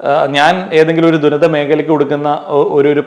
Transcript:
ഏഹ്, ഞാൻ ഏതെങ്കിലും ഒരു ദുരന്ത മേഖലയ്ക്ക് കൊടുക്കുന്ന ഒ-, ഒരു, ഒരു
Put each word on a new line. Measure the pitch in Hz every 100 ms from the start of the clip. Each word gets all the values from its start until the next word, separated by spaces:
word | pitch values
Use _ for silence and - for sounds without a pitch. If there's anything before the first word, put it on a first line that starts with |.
ഏഹ്, | 131 147 143
ഞാൻ | 143 156 185 185
ഏതെങ്കിലും | 160 160 165 165
ഒരു | 160
ദുരന്ത | 147 147
മേഖലയ്ക്ക് | 165 151 143 151 156
കൊടുക്കുന്ന | 151 135 143 147 147 -
ഒ-, | 143 175
ഒരു, | 151 139
ഒരു | 147